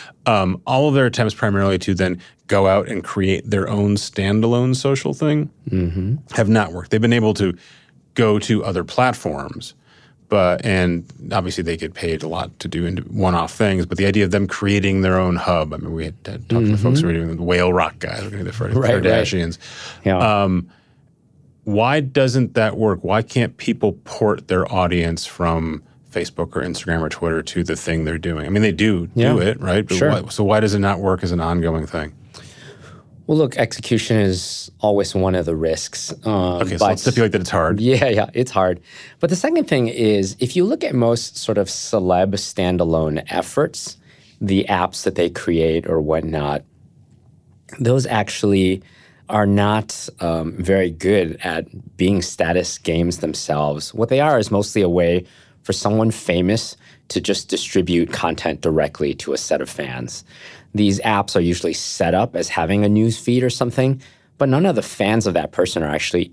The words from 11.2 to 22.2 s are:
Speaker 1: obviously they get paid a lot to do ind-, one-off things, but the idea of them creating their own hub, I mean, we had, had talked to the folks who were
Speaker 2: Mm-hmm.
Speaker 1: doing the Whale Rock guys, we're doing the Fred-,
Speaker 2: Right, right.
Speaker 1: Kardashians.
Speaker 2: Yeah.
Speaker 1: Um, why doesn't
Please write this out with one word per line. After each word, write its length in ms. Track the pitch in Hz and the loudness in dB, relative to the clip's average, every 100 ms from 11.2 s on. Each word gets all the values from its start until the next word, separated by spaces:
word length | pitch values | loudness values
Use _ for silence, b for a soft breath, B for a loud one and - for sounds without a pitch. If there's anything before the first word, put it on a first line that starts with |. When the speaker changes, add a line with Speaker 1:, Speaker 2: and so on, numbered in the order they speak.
| - | -4
Speaker 1:
obviously 320 | 107 90 - | -2 -2 -4
they 120 | 85 82 | -4 -4
get 180 | 80 | -8
paid 280 | - 85 80 | -6 -4 -4
a 60 | 78 | -4
lot 280 | 82 - - | -6 -8 -10
to 80 | 87 | -8
do 180 | 82 87 | -4 -4
ind-, 220 | 92 - | -4 -6
one-off 440 | 110 92 87 78 | 0 2 2 -2
things, 320 | - 107 95 | 0 0 0
but 140 | 85 87 | -2 0
the 80 | 98 | 2
idea 160 | 104 | 2
of 80 | 95 | 2
them 160 | 101 98 | 2 -2
creating 540 | - 101 101 98 95 | -2 0 2 2 2
their 180 | 95 92 | 2 2
own 160 | 92 | 2
hub, 400 | 87 - 85 76 | 0 0 0 0
I 40 | 78 | -4
mean, 140 | 78 | -8
we 120 | 82 | -6
had, 100 | 80 - | -8 -10
had 240 | - - - | -12 -12 -2
talked 180 | 117 107 | 2 2
to 40 | |
the 80 | 104 | 2
folks 220 | 117 139 | 2 2
who 80 | 170 | 2
were 40 | |
Speaker 2:
Mm-hmm. 100 | 82 | 0
Speaker 1:
doing 120 | 82 82 | -4 -4
the 60 | |
Whale 300 | 87 90 90 | 0 2 4
Rock 260 | 90 80 - | 4 0 -2
guys, 240 | - - | -8 -8
we're 80 | 98 | -8
doing 140 | 101 | -8
the 80 | 90 | -8
Fred-, 240 | - 92 90 | -6 -2 2
Speaker 2:
Right, 180 | 110 | 2
right. 80 | 98 | 4
Speaker 1:
Kardashians. 560 | 90 113 - 98 82 82 B B B B | 4 2 2 0 -2 -6 B B B B
Speaker 2:
Yeah. 140 | 98 92 107 104 | 0 2 4 4
Speaker 1:
Um, 260 | 98 90 87 b b b b _ _ _ _ _ | 2 0 -2 b b b b _ _ _ _ _
why 360 | - 101 120 151 | -2 2 2 2
doesn't 520 | 135 139 | 0 2